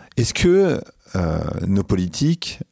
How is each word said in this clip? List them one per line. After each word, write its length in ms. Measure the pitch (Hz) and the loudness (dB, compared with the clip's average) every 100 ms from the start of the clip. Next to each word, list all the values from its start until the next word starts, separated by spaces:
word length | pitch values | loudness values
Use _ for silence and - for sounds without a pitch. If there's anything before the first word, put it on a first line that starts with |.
| - - | -8 -2
Est-ce 180 | 117 | -2
que, 460 | - 180 190 190 - - _ - | 2 4 4 4 0 -6 _ -6
euh, 240 | 95 82 80 76 - 87 | -2 0 -2 -4 -4 -2
nos 180 | 98 | 0
politiques, 760 | 95 95 90 - 147 170 - - - | 0 0 -2 -2 0 -2 -4 -12 -14